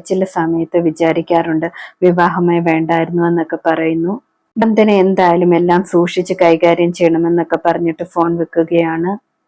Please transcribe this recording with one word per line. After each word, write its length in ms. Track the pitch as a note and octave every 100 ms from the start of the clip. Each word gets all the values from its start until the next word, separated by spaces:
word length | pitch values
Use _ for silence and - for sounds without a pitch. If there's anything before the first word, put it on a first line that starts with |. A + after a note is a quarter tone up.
| -
ചില 180 | F#3+
സമയത്ത് 540 | F#3+ F3+ E3 E3 E3 F3
വിചാരിക്കാറുണ്ട് 920 | E3+ D#3 E3 D#3+ E3 E3 E3 D#3+ E3 - - _
വിവാഹമേ 580 | F3+ F3 F3 F3 F3 E3+
വേണ്ടായിരുന്നു" 680 | E3+ D#3+ D#3+ E3 E3 F3 E3+
എന്നൊക്കെ 320 | E3+ D#3+ D#3+ E3
പറയുന്നു. 480 | D#3+ D#3+ E3 E3+ A#3 - _ _ -
വന്ദന 340 | A3+ A3 G#3+
എന്തായാലും 600 | G3+ F#3 F#3+ F3+ E3+ F3+ E3+
എല്ലാം 260 | F3 F3
സൂക്ഷിച്ച് 500 | F#3 F3 F3 F#3 F3+
കൈകാര്യം 580 | F#3 F3 E3 E3+ E3 E3+
ചെയ്യണമെന്നൊക്കെ 640 | F3 E3+ E3 E3+ E3+ E3 E3 E3+
പറഞ്ഞിട്ട് 380 | E3+ E3+ D#3+
ഫോൺ 280 | E3+ F3 E3+ E3+
വെക്കുകയാണ്. 720 | D#3+ E3+ E3 E3+ E3 E3 F3+ G#3 _ _